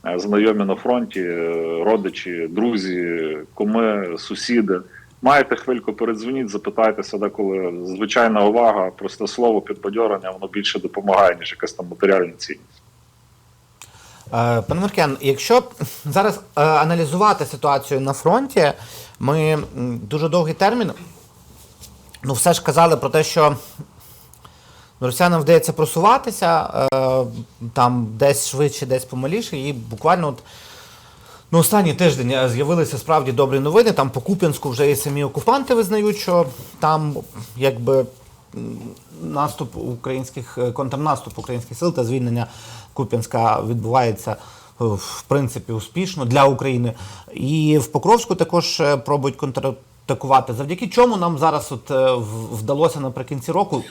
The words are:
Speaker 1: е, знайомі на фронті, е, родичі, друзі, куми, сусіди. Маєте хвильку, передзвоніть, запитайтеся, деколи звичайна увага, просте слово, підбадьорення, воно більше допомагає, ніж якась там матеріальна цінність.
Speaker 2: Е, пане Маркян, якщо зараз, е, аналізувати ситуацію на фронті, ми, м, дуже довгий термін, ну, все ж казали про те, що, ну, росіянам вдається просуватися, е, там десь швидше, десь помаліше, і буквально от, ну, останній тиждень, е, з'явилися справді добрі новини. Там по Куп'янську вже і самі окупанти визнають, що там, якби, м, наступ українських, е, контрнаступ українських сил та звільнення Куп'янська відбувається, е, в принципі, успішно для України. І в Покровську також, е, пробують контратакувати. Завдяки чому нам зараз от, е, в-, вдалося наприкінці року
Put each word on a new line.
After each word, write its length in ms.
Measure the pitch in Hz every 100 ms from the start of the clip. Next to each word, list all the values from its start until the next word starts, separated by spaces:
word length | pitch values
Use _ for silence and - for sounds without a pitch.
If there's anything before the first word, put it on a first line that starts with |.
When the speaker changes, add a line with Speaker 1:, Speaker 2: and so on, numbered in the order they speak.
| -
Speaker 1:
е, 140 | 90
знайомі 460 | 101 101 110 104 98
на 100 | 92
фронті, 460 | 117 123 107 98
е, 640 | 87 85 82 85 82 82 92
родичі, 600 | 110 92 - 92 87 80
друзі, 880 | 87 120 110 95 90 87 85 78 78 76
куми, 640 | - 104 110 113 104 92 82
сусіди. 640 | - 98 - 120 101 90 - - - _
Маєте 340 | 127 143 131 120
хвильку, 380 | - 120 107
передзвоніть, 560 | 107 113 107 117 135 117
запитайтеся, 680 | 101 - 107 110 - 95 101
деколи 560 | 101 - 101 95 90 87 90
звичайна 600 | 92 107 123 117 107 104
увага, 460 | 113 117 104 92 -
просте 300 | 98 - 104
слово, 340 | - 120 107
підбадьорення, 680 | - 95 101 110 110 98 95
воно 160 | 95 95
більше 320 | 104 101 101
допомагає, 560 | 92 101 98 95 95 87
ніж 120 | 85
якась 220 | - 85
там 120 | - 90
матеріальна 440 | 85 98 95 85 -
цінність. 440 | - 76 _ _ _ _ _ _ _ _ _ _ _ _ - - - - -
Speaker 2:
Е, 280 | 120 120 117
пане 200 | - 156
Маркян, 360 | 196 - 151 135
якщо 420 | 135 131 - 240 240 - 156 - 151
зараз, 340 | 190 202 - - -
е, 60 |
аналізувати 840 | 156 156 156 170 156 175 214 190 139
ситуацію 540 | 131 151 139 - 135
на 140 | 135
фронті, 580 | 135 160 220 277 - 147 - - - - -
ми, 200 | 127 156 156
м, 480 | 156 135 135 123 117 107
дуже 200 | 151 160
довгий 240 | 175 160
термін, 380 | 160 196 240 190 104 - - - - - - - - - - - -
ну, 100 | 135
все 200 | 123 175
ж 100 | 170
казали 340 | - 147 165 143
про 120 | 135
те, 140 | 156
що, 320 | 156 170 151 135 - - - - - - - - - - - - - _
ну, 60 | 127
росіянам 340 | 120 175 170
вдається 320 | 147 165 -
просуватися, 960 | 156 156 165 196 269 247 202 175 165 - - 131
е, 320 | 135 131 131 120 117 - _ 117
там 340 | 127 123 123 110 110
десь 280 | 139 135 -
швидше, 380 | 135 147 - 131
десь 200 | 127 -
помаліше, 520 | 127 135 208 226 147
і 160 | 139
буквально 540 | 131 113 110 156 180 156
от, 160 | 120 - - - - - - - - - - _
ну, 80 | 170
останній 340 | 160 214 175
тиждень, 380 | 123 175 135 120
е, 180 | 135 127
з'явилися 480 | 117 143 170 151 135
справді 340 | - 156 131
добрі 280 | 120 135 135
новини. 320 | 143 190 226
Там 180 | 175 135
по 120 | 127
Куп'янську 480 | - 196 170 139 147
вже 220 | 120 143
і 40 | 139
самі 280 | 147 143
окупанти 520 | 139 143 220 269 269 240
визнають, 420 | 196 214 208 208
що 280 | - 175 170 - - -
там, 360 | 156 156 151 139 - - 117 117
якби, 480 | 135 117 120 135 120 - - - _ 117
м, 220 | 117 117 117 - - 160
наступ 560 | 160 147 147 - 117 110
українських, 800 | 120 120 131 131 127 - 120 -
е, 140 | 123
контрнаступ 680 | 120 135 135 151 135 - -
українських 380 | - 123 117 117
сил 160 | 175 143
та 80 |
звільнення 440 | 117 131 123 120 113 - - - -
Куп'янська 680 | - 120 117 113 120 113 107
відбувається, 680 | 107 117 110 131 120 101 -
е, 40 | 104 - - - _
в 440 | 117 101 - - -
принципі, 440 | 139 131 - -
успішно 540 | 113 - 170 190 180 123
для 200 | 139 139
України. 480 | 127 139 123 120 113 - - -
І 440 | - 131 156 151 151
в 100 | -
Покровську 480 | 143 175 226 - 185
також, 440 | 160 175 160 -
е, 180 | 147 139
пробують 380 | 131 143 135 131
контратакувати. 1160 | 139 123 135 - _ _ - 135 131 135 127
Завдяки 340 | 117 143 180 208
чому 300 | - 247 208
нам 200 | 175 151
зараз 340 | 156 147 -
от, 200 | 127 -
е, 220 | 135 131
в-, 420 | 123 107 113 110 110
вдалося 420 | 110 143 160 156
наприкінці 520 | 135 123 127 139 -
року 320 | 143 151 139 -